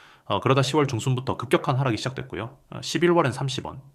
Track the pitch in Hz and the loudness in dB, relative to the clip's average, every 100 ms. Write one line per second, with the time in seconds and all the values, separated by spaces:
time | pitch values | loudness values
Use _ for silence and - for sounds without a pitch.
0 | - - - 101 117 135 139 156 143 110 | -20 -16 -4 0 4 4 4 2 2 0
1 | 135 127 131 92 120 170 - 131 135 107 | 0 0 -2 -4 0 0 2 0 0 -2
2 | 127 127 - 85 113 - _ 117 - 156 | -4 -8 -8 -8 -8 -12 _ -12 -6 2
3 | 175 175 143 - 139 - 78 131 - | 4 4 2 0 -4 -4 -8 -12 -16